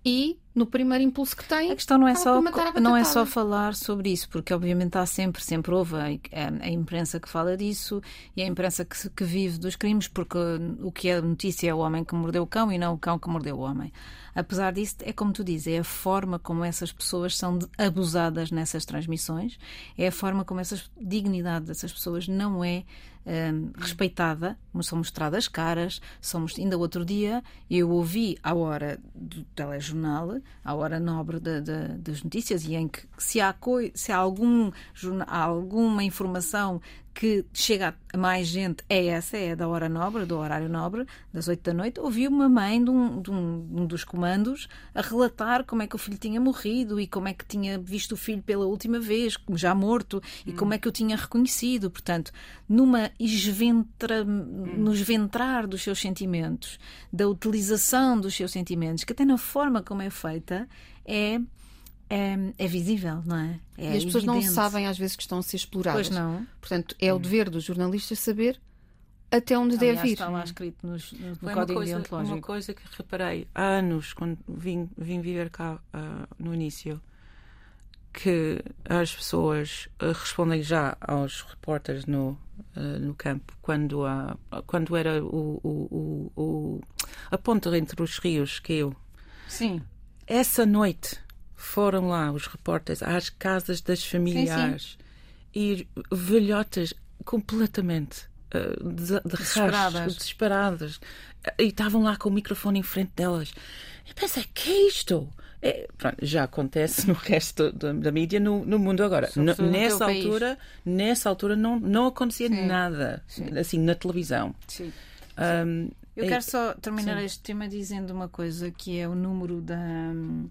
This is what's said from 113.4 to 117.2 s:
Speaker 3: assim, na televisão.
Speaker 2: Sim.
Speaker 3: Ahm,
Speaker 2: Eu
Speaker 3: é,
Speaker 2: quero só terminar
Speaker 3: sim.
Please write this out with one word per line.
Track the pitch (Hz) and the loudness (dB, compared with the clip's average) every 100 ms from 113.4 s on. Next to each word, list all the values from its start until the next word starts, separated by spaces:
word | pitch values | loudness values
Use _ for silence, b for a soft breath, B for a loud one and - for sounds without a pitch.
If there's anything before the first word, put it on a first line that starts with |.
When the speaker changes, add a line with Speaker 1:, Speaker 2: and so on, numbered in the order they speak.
| - 143 | -6 -2
Speaker 3:
assim, | 170 165 | 0 2
na | 165 170 | 4 4
televisão. | 180 175 151 117 101 - - | 0 -2 0 0 -2 -6 -12
Speaker 2:
Sim. | - 170 B B B B - | -12 -12 B B B B -2
Speaker 3:
Ahm, | 170 170 170 165 165 - - - | 2 2 2 0 -4 -8 -14 -4
Speaker 2:
Eu | 190 | 0
Speaker 3:
é, | |
Speaker 2:
quero | 247 | 0
só | 240 254 226 - | 0 0 0 -4
terminar | 214 214 208 | -4 -4 -2
Speaker 3:
sim. | 202 | -2